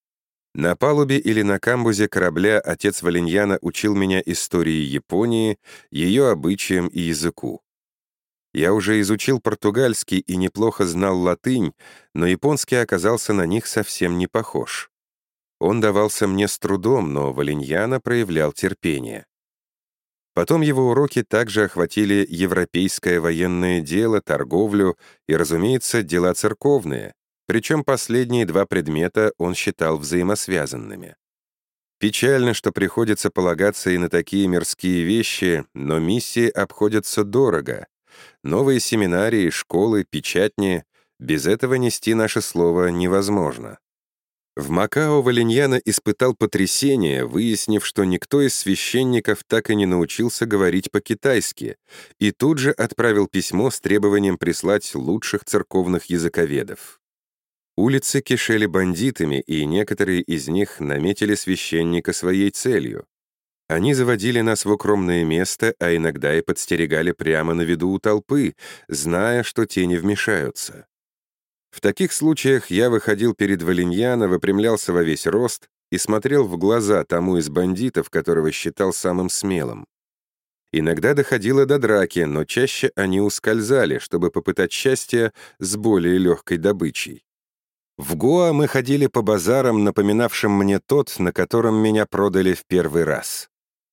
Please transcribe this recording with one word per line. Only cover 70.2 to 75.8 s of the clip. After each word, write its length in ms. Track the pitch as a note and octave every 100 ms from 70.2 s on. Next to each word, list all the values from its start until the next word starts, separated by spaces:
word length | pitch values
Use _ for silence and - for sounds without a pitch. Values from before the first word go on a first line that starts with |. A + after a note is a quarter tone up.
| - F#2+ C2+ - - - - _ _ _ _ _ _ _ _ -
В 60 |
таких 320 | G2+ - F#3
случаях 580 | - D#3 D3+ C3+ C3 -
я 180 | F2+ B2
выходил 440 | A2+ - G#2 A#2
перед 280 | G#2 G2+ G2
Валиньяно, 680 | E2 F2+ F2 F2+ A#2+ B2 G2+
выпрямлялся 640 | F2+ G2 G2 A2+ A2 -
во 100 | F2
весь 240 | E2 D2+ E2
рост 400 | G2+ B2 - - _